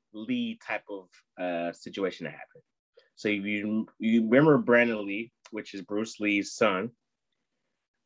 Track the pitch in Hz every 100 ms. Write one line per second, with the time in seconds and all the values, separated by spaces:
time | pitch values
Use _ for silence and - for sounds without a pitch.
0 | _ 107 113 123 117 113 - 107 - 98
1 | 90 _ _ - 90 85 85 - - -
2 | 95 - 80 73 - - _ _ _ _
3 | _ _ 107 104 101 104 104 110 110 -
4 | 110 117 110 127 156 139 110 120 120 110
5 | 101 101 117 _ - 110 104 98 90 104
6 | 110 - 104 101 98 - 110 92 117 -
7 | _ _ _ _ _ _ _ _ _ _